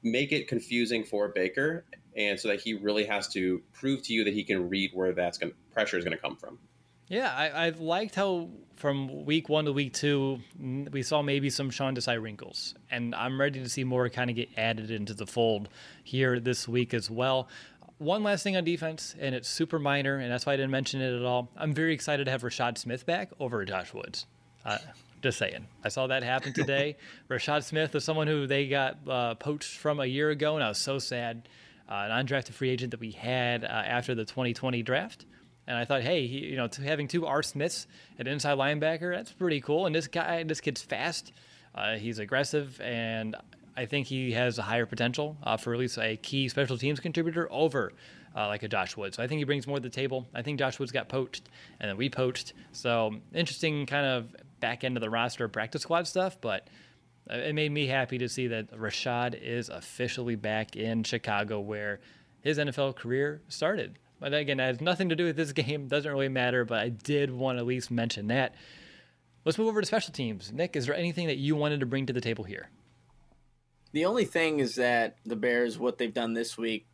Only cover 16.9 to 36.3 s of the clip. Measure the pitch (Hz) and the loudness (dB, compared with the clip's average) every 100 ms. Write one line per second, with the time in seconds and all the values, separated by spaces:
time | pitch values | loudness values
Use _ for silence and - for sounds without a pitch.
16.9 | 123 101 113 127 131 123 - - - - | 0 -2 -2 2 2 0 -10 -20 -20 -20
17.9 | - 151 196 208 196 202 190 170 170 165 | -8 0 2 2 2 2 2 2 0 -2
18.9 | 160 - - 139 127 123 - 160 165 143 | -6 -10 -4 -2 -2 -4 -2 0 2 2
19.9 | 143 139 139 123 123 - 139 135 135 131 | 2 2 0 0 -2 2 2 2 0 0
20.9 | 135 131 123 123 123 123 - 151 143 160 | -2 0 0 2 0 0 -4 -2 2 2
21.9 | 160 - 147 139 131 123 - 120 117 - | 0 0 0 0 0 -2 0 0 0 -4
22.9 | 127 - 170 196 - 135 117 98 95 87 | -4 0 -2 -2 -6 -2 -2 2 2 0
23.9 | 107 - - - _ - _ 113 107 - | -8 -8 -8 -10 _ -20 _ -2 -2 -4
24.9 | - - - 135 120 98 - - - - | -18 -20 -2 0 2 -2 -4 -14 -6 -6
25.9 | - 131 131 123 131 135 135 139 139 143 | -2 0 0 2 0 0 0 2 2 2
26.9 | 147 - - - 127 - 151 143 156 156 | -2 -14 -20 -4 -2 2 0 2 0 2
27.9 | 156 - 156 151 151 135 139 139 139 135 | 0 0 2 4 2 2 2 2 2 0
28.9 | - 139 127 120 113 - 147 - - 151 | -2 -4 0 0 -2 -4 -4 -4 -4 -2
29.9 | 147 131 131 151 147 151 156 120 104 - | 0 0 2 2 2 2 2 0 0 -2
30.9 | 135 127 123 120 117 117 - - - - | -2 -2 -4 -4 -6 -12 -20 -20 -20 -8
31.9 | 101 101 113 131 139 127 113 131 127 127 | -4 0 0 0 -2 -2 -2 0 0 -2
32.9 | 123 113 107 113 127 123 120 113 110 101 | -6 -8 -8 -2 0 2 0 0 -2 0
33.9 | 123 120 123 110 - 127 117 131 120 113 | 0 0 -2 -2 -2 0 0 0 0 2
34.9 | 131 208 - - - - _ - 120 120 | 0 0 -8 -20 -20 -20 _ -4 -2 2
35.9 | 139 123 175 123 | 2 4 2 2